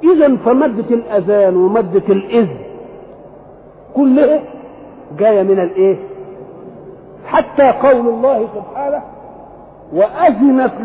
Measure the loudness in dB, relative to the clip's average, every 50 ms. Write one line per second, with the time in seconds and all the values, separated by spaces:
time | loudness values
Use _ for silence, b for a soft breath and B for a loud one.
0 | 4 4 4 4 4 2 2 0 0 0 2 2 0 0 -2 -4 -4 -2 -2 -2
1 | -2 -2 -2 -2 0 0 0 2 2 2 2 2 0 2 2 0 -2 0 -2 -2
2 | 0 2 0 0 0 0 0 0 0 0 -4 -12 -16 -18 -18 -18 -20 -20 -20 -20
3 | -20 -20 -20 -20 -20 -20 -20 -20 -20 -20 -20 -20 -20 -20 -20 -20 -20 -8 -2 0
4 | 2 4 4 4 4 4 2 0 -2 -6 -18 -20 -20 -20 -20 -20 -20 -20 -20 -20
5 | -20 -18 -6 0 2 2 2 2 2 2 0 0 0 -4 0 0 2 2 2 -2
6 | -6 -16 -16 -16 -18 -18 -18 -20 -20 -20 -20 -20 -20 -20 -20 -20 -20 -20 -20 -20
7 | -20 -20 -20 -20 -14 -4 -2 -2 -2 -2 0 2 2 2 2 2 2 2 2 2
8 | 2 -2 -2 -2 -2 -2 0 -2 -4 -6 -8 -12 -14 -12 -12 -10 -6 -6 -6 -6
9 | -8 -12 -20 -20 -20 -20 -20 -20 -20 -20 -20 -20 -20 -20 -20 -20 -20 -8 0 0
10 | 0 0 0 0 2 2 2 4 2 2 4 2 0 0 -4 -4 0